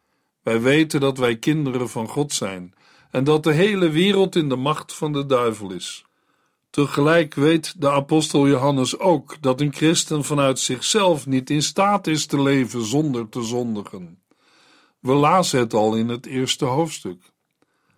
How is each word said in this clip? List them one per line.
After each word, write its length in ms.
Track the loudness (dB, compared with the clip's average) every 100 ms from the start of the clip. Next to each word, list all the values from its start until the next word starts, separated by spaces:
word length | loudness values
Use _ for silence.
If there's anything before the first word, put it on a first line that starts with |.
| _ _ _ _
Wij 180 | -2 0
weten 400 | 4 4 2 0
dat 180 | 0 0
wij 200 | -2 0
kinderen 500 | 0 0 0 -4 -6
van 200 | -6 -6
God 240 | -4 -4
zijn 420 | -4 -6 -8 -12 _ _ _ _
en 140 | -2
dat 180 | 2 2
de 100 | 2
hele 380 | 2 2 2 2
wereld 460 | 2 2 2 2 0
in 120 | 0
de 80 | -2
macht 380 | -2 -4 -8
van 180 | -8 -6
de 140 | -4 0
duivel 440 | 2 2 -2 -8
is. 340 | -10 -12 -14 -18 _ _ _ _ _ _
Tegelijk 640 | -2 0 2 4 4 2
weet 460 | 2 2 2 -2 -4
de 100 | 0
apostel 580 | 0 2 0 2 2 4
Johannes 500 | 4 2 0 0 0
ook 380 | 2 2 -2 -4
dat 200 | -2 0
een 120 | -2
christen 520 | 0 0 2 -2 -4
vanuit 340 | -2 0 0 0
zichzelf 680 | -2 -4 -2 2 2 2 0
niet 240 | -2 0
in 120 | -2
staat 440 | -2 0 2 0 0
is 200 | -4 -2
te 160 | 0
leven 420 | 2 2 0 -4
zonder 440 | -2 -2 0 -2 -6
te 140 | -8
zondigen. 800 | -6 -4 -4 -6 -10 -14 -18 -20 _ _ _ _ _ _ _ _
We 140 | 0
lazen 460 | 2 4 4 2 0
het 160 | 0
al 200 | 2 2
in 140 | 2 -2
het 180 | -6 -6
eerste 380 | -4 -2 -2
hoofdstuk. 580 | -2 0 -2 -6 -12 -14 _ _ _ _ _ _ _